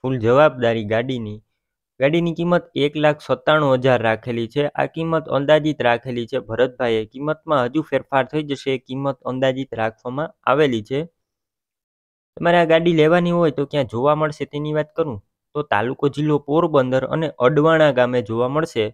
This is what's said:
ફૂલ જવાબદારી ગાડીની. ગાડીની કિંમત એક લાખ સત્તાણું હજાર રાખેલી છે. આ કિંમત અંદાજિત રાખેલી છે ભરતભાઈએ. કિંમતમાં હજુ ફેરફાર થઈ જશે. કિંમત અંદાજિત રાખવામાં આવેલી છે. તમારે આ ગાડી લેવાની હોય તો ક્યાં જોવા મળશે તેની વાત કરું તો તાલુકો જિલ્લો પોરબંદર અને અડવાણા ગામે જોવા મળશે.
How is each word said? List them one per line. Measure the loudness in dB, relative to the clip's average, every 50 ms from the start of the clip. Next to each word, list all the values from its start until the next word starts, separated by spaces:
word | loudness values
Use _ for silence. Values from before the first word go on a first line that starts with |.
ફૂલ | _ -4 -4 0 2
જવાબદારી | 4 6 6 6 4 4 2 0 0 0 0 -2 -2 -2
ગાડીની. | -2 -2 -2 -4 -6 -6 -10 -12 -14 _ _ _ _ _ _ _ _ _ _ _ _
ગાડીની | 0 0 2 2 0 -2 -2 -2
કિંમત | -2 0 0 0 -2 -4 _ -2 -2
એક | -2 0 0 0
લાખ | 0 0 0 -2
સત્તાણું | -4 -4 -2 0 2 2 2 4 2 2 2 2
હજાર | 2 2 2 2
રાખેલી | 0 -2 -2 -4 -6 -6 -6 -6 -4 -4
છે. | -4 -4 -4 -2 -2
આ | -4 -4 _
કિંમત | -6 -4 -2 -2 -4 -4 -2 -4
અંદાજિત | -4 2 4 2 4 4 0 -4 0 0
રાખેલી | 0 0 0 _ -6 -6 -6 -6 -4
છે | -6 -8 -6 -6
ભરતભાઈએ. | -2 0 0 0 0 _ -2 0 0 -2 -2 -6 _
કિંમતમાં | -10 -6 -6 -6 -6 _ -2 0 0 0
હજુ | 0 -2 -4 -4 -2
ફેરફાર | -4 -4 -4 _ -2 -2 -2 0
થઈ | -4 -6 -4 -4
જશે. | -8 -6 -4 -4 -4 -4 _ _
કિંમત | -8 -6 -4 -6 -6 _ _ -8 -4
અંદાજિત | -2 0 -2 -2 -2 -6 -10 -6 -4
રાખવામાં | -4 -4 -4 _ _ -10 -8 -8 -8 -8 _ _ _ 0 2
આવેલી | 2 2 2 0 -2 -4 _
છે. | -6 -6 -6 -8 _ _ _ _ _ _ _ _ _ _ _ _ _ _ _ _ _ _ _ _ _ _ _ _ _
તમારે | -4 0 2 4 4 4
આ | 4 4
ગાડી | 4 4 2 4 4
લેવાની | 4 4 4 4 2 2 0 2
હોય | 2 0 0 -2
તો | -6 -4
ક્યાં | -2 -4 -4 -2 -2
જોવા | -2 2 2 2 2
મળશે | 0 -4 -4 -6 -10 -8 -8
તેની | -8 -6 -4 -2 -4
વાત | -4 -4 _ -4
કરું | -4 -4 -4 -10 _ _ _ _ _ _ _
તો | -8 -4 _ -2
તાલુકો | -2 0 -2 -4 -2 -4 -4 -2 -2
જિલ્લો | -2 0 0 -2 -2 -2
પોરબંદર | 0 0 0 2 2 2 2 2 0 -2 -2 -2 -4
અને | -4 -4 -4 -4 0 0
અડવાણા | 2 2 4 2 4 4 4 4 4 4 2
ગામે | 2 2 2 -2 -2 -2
જોવા | -2 -2 -2 -2 -2
મળશે. | -2 -4 -4 -2 -4 -4 -4